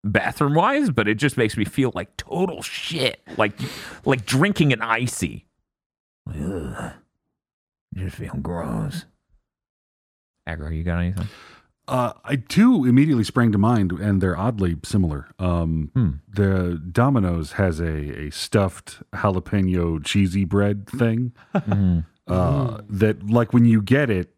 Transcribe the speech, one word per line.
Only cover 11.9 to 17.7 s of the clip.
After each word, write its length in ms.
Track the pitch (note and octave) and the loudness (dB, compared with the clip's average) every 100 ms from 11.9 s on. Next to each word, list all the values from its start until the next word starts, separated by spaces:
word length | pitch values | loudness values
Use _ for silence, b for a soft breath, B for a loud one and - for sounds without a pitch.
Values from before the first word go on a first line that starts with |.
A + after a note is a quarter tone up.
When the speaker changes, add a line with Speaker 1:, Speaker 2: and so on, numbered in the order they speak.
| B2+ A#2+ - | -2 -2 -6
Speaker 2:
I, 140 | - C#3+ | -4 -4
two 480 | - - A#3 A#3+ B2+ | -2 4 6 6 6
immediately 400 | B2 D3+ B2+ G#2+ | 6 6 4 2
sprang 260 | - A#2 | 2 4
to 60 | G2+ | 4
mind, 340 | G#2+ A#2+ F#2+ | 4 4 0
and 300 | F2 G#2 G2 | -2 0 2
they're 160 | F#2 E2+ | 2 0
oddly 400 | G#2+ A2+ F#2 D#2+ | -2 0 0 0
similar. 440 | - G#2+ E2+ D2 - - | -2 0 0 -2 -10 -6
Um, 500 | F2+ E2+ E2 D#2+ D2 | -2 0 0 -2 -2
Speaker 1:
Hmm. 160 | C3 G#2+ C#2+ _ | 0 0 -2 _
Speaker 2:
the 520 | G2 G2 F#2+ F2+ E2+ E2+ | 0 2 2 0 -4 -4
Domino's 640 | E2+ B2+ C3+ F#2+ E2+ D#2 | 2 2 4 2 0 -4
has 280 | - F#2+ | 0 0